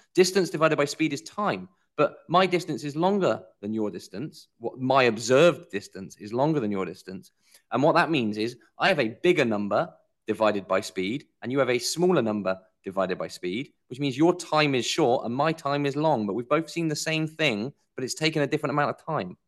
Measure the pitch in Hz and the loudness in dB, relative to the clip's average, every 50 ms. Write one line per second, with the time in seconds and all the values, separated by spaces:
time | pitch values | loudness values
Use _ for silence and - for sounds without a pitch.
0 | _ _ _ 170 185 180 - 202 180 - - 151 160 156 151 147 143 143 - - | _ _ _ 4 4 4 4 2 0 0 0 2 2 2 4 2 0 -2 0 -2
1 | 160 151 139 139 - - - - 208 190 120 95 92 - _ _ _ _ _ - | -2 -2 -2 -4 -8 -10 -8 -4 -2 -2 -2 -4 -6 -12 _ _ _ _ _ 0
2 | 151 - - - - - 156 180 190 185 180 175 170 165 151 113 143 147 139 151 | 0 0 0 -6 -6 0 2 4 4 4 2 0 -2 -4 -6 -6 -8 -8 -4 0
3 | 175 185 202 202 175 135 110 107 - - _ _ - 104 110 110 107 104 87 92 | 0 2 2 2 2 2 0 0 -4 -12 _ _ -8 -6 -4 -2 -2 -4 -4 -8
4 | - - - 95 156 156 - - - _ _ _ 117 113 - 127 131 127 131 135 | -12 -12 -10 -10 -10 -10 -12 -16 -20 _ _ _ -10 -10 -6 -4 0 2 4 4
5 | 127 120 110 104 117 107 127 135 165 175 147 - - - - 101 - - - 92 | 4 4 2 0 2 4 6 6 8 6 4 2 -4 -10 -8 -8 -8 -10 -12 -14
6 | 95 - - - 92 104 110 123 139 156 160 147 117 104 101 95 95 85 85 - | -14 -14 -16 -16 -12 -8 -4 -2 0 0 0 0 0 -2 -2 -2 -4 -6 -8 -10
7 | - - 95 92 92 - _ _ _ _ _ _ _ _ 110 120 139 165 147 160 | -14 -14 -14 -14 -16 -18 _ _ _ _ _ _ _ _ -2 2 2 4 4 4
8 | 160 143 165 143 117 107 104 107 110 120 123 - _ _ _ - - 185 190 143 | 2 2 2 0 0 0 0 -2 -2 -4 -4 -8 _ _ _ -2 0 2 2 2
9 | 123 110 110 - - 180 175 165 135 117 107 101 104 101 101 117 165 165 - _ | 0 0 -2 0 2 2 4 4 2 2 0 -2 -2 0 0 0 0 -2 -6 _
10 | _ _ _ _ _ - 107 95 110 104 104 101 92 - 95 95 104 - - 95 | _ _ _ _ _ -6 -2 2 2 2 2 0 -2 0 0 0 0 -2 -4 -4
11 | 92 95 117 147 - _ _ _ - 117 127 143 135 120 123 123 - - - 156 | -2 -2 -4 -6 -8 _ _ _ -8 -4 0 0 2 2 2 0 -2 -4 -2 0
12 | 175 180 180 151 117 110 107 104 95 95 95 92 - _ _ _ _ 98 92 95 | 2 2 4 2 2 2 0 -2 -2 -2 -4 -4 -8 _ _ _ _ -8 -4 -2
13 | 95 90 90 82 82 - - - - 90 92 117 143 - _ _ _ _ 127 123 | -2 -2 -2 -4 -6 -8 -10 -8 -8 -6 -6 -6 -8 -10 _ _ _ _ -8 -6
14 | 143 139 120 127 160 175 175 180 - - 160 151 151 147 135 123 110 - - - | -4 -4 0 2 2 2 2 0 -4 -2 0 2 2 2 2 0 0 0 0 2
15 | 160 123 120 - - 113 120 135 147 160 160 160 - 139 143 143 147 143 131 143 | 2 2 2 0 0 -4 -2 0 0 0 -2 -2 -4 -4 -2 0 -2 -2 -2 0
16 | 156 160 151 117 107 101 92 113 120 - 147 156 160 160 - 170 170 160 151 151 | 0 0 2 0 0 -2 -2 -4 -2 0 0 0 0 -2 -4 -4 -2 -2 -2 -4
17 | - 160 160 156 160 151 156 - 160 143 113 101 107 139 - _ _ _ _ - | -2 -2 -2 -2 -2 -4 -2 -2 0 0 0 0 -2 -6 -8 _ _ _ _ -10
18 | 131 120 - - 156 160 156 160 143 127 147 147 - 143 147 147 147 117 - - | -8 -8 -6 -2 -2 0 0 0 0 0 0 -2 -2 -2 -2 0 0 -2 -4 -6
19 | _ - 160 135 98 90 101 - _ | _ -6 -6 -6 -6 -6 -10 -14 _